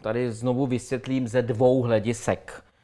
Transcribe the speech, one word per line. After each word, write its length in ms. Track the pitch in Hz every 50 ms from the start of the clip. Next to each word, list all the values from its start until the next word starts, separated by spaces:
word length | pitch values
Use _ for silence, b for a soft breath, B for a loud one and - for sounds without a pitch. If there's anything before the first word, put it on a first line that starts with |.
tady 320 | - 110 110 120 127 120 110
znovu 340 | 110 117 127 123 127 139
vysvětlím 600 | 127 127 117 - - 135 120 - 131 131 131 127 113
ze 140 | 110 127 117
dvou 400 | 113 123 107 127 127 127 131 120
hledisek. 800 | 117 113 107 101 117 117 - - - 92 - - - - - - b b b